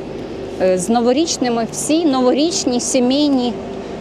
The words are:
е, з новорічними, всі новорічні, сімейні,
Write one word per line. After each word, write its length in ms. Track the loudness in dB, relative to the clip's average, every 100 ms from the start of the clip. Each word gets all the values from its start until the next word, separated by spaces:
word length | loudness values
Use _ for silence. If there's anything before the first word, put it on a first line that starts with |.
| -10 -10 -10 -10 -10 0
е, 160 | 2 2
з 100 | 2
новорічними, 760 | 2 2 2 0 0 -2 -2 -4
всі 320 | -4 0 2
новорічні, 760 | 2 2 2 2 0 0 0 -2
сімейні, 720 | 0 2 2 2 2 2 0 -4 -8 -10 -10 -10